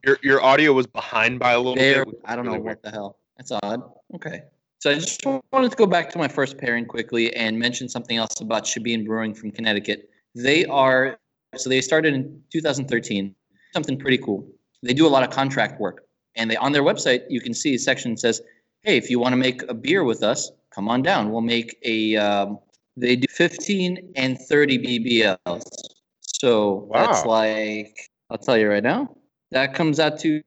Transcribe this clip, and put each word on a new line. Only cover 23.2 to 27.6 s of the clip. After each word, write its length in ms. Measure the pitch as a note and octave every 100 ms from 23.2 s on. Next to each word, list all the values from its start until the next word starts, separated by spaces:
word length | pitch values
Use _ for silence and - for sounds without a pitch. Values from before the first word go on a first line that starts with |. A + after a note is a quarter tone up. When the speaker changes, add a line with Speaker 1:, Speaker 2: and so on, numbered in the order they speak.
| C3+
Speaker 2:
fifteen 800 | - E3+ - - G3 F3+ F#3 - C3+
and 220 | C3 B2+
thirty 400 | - D3 D3 B2+
B 220 | B2 A#2+
B 240 | A#2 A#2
Ls. 400 | G#2+ F#2 - E2+ - - - _ _ _
So 680 | - - C3+ A2+ G#2 G2 G2+
that's 300 | A2 G#3+ C#3 G2
Speaker 1:
Wow. 60 |
Speaker 2:
like, 800 | A2 A2 A2